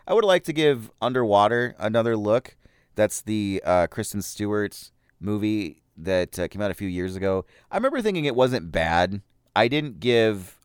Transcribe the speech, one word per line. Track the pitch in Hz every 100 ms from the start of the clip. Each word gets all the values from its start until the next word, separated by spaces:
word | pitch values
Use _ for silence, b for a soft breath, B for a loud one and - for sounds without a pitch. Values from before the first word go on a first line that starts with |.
| -
I |
would've | 220 208
liked | 180 -
to |
give | 151 151 127 107 _
Underwater | 120 127 113 101 104 120 120 -
another | 107 113 117 110
look. | 104 117 - - b b b -
That's | 107 -
the, | 104 107 101 95 -
uh, | 90 82
Kristen | - 104 101
Stewart | - - 104 104 101 - - _ _ _
movie | 104 104 107 107 87 69 _ -
that, | 82 92 87 -
uh, | 87
came | 95
out | 104
a | 90
few | 98
years | 87 92 92
ago. | 95 95 b b b
I | 196
remember | 262 277
thinking | 214 185 147
it | 120
wasn't | 127 123 82
bad. | 87 80 85 90 98 - _ _ 98
I | 120
didn't | 147 147 76
give | 120 117 110 104 90 -